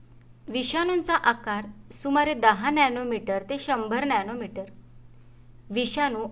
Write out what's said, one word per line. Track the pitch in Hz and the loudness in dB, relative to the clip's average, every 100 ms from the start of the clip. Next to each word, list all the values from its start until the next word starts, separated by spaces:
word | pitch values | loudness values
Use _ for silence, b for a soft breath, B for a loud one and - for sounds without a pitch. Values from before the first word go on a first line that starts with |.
| - - - - - | -20 -20 -20 -20 -6
विषाणूंचा | 233 247 320 349 359 339 330 | -4 -2 0 2 2 2 2
आकार | - 233 220 208 208 - - | 4 2 -2 -4 -6 -14 -14
सुमारे | - 285 285 294 | -6 2 4 4
दहा | 269 220 196 254 | 6 6 6 2
नॅनोमीटर | 302 269 240 247 220 - 196 196 | 4 4 2 -2 -4 -2 -4 -2
ते | 277 | -6
शंभर | 285 254 220 240 | -2 -2 0 0
नॅनोमीटर. | 285 226 196 240 208 - 190 - - - - b b b b b - | 0 0 -2 -6 -8 -10 -12 -14 -20 -20 -20 b b b b b -6
विषाणू | 208 247 294 285 220 220 | -2 -2 0 0 0 -2